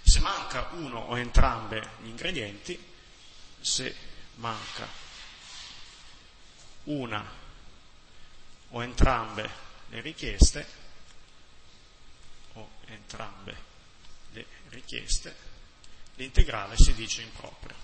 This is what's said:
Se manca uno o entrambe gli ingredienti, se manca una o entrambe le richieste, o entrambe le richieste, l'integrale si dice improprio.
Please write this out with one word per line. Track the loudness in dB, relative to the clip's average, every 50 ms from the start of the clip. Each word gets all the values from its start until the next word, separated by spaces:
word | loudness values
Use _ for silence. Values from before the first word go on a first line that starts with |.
| 10
Se | 10 10 10
manca | 8 4 2 -2 -4 -4 -4 -4 -4 -6
uno | -6 -8 -8 -8 -8 -8
o | -6 -4 -2 -2
entrambe | -2 6 10 10 10 10 8 0 -4 -6 -6 -6 -6 -8 -14 -16
gli | -16 -14
ingredienti, | -12 -6 -6 -4 -4 -4 -6 -6 -8 -12 -10 -10 -10 -10 -12 -18 -20 -20 -20 -20 -20 -20 -20 -20 -20 -18 -18 -18 -20 -8
se | -4 -2 -2 -2 -2 -4 -8 -10 -12 -12 -12 -12 -14 -16 -16
manca | -8 -6 -6 -6 -6 -8 -10 -10 -10 -10 -10 -12 -14 -16 -16 -16 -16 -18 -18 -18 -18 -18 -18 -16 -16 -16 -16 -16 -16 -16 -16 -18 -20 -20 -20 -20 -20 -20 -20 -20 -20 -20 -20 -20 -20 -20 -18 -18 -16 -8
una | -6 -6 -6 -4 -4 -6 -6 -6 -8 -14 -14 -16 -16 -18 -18 -18 -18 -20 -20 -20 -20 -20 -20 -20 -20 -18 -18 -16 -16 -16 -16 -16 -16 -16 -18 -18 -12
o | -8 -8
entrambe | -8 -6 4 6 6 6 6 2 0 -4 -6 -6 -6 -6 -8 -12 -14 -16 -16 -16 -16 -12
le | -12 -10
richieste, | -10 -10 -10 -8 -6 -6 6 8 8 8 8 2 -10 -10 -14 -16 -16 -16 -16 -16 -16 -16 -18 -18 -18 -20 -20 -20 -20 -20 -20 -20 -20 -20 -20 -20 -20 -20 -20 -20 -20 -20 -18 -18 -14 -14 -14 -14 -14 -16 -14
o | -14 -14 -14 -14 -16 -16
entrambe | -16 -16 -18 -16 -14 -12 -10 -10 -10 -12 -12 -14 -14 -12 -12 -14 -16 -18 -20 -20 -20 -20 -16 -14 -14 -14 -12 -14 -14
le | -14 -14 -16 -16 -18 -20 -18 -18
richieste, | -16 -16 -12 -10 -10 -8 0 2 0 0 0 -4 -14 -14 -16 -16 -16 -16 -18 -20 -20 -20 -16 -16 -14 -14 -14 -14 -12
l'integrale | -12 -12 -2 10 10 10 10 8 -4 -4 -6 12 12
si | 12 12 12
dice | 6 2 -4 -6 -6
improprio. | -8 -12 -14 -14 -14 -14 -14 -14 -14 -14 -12 -14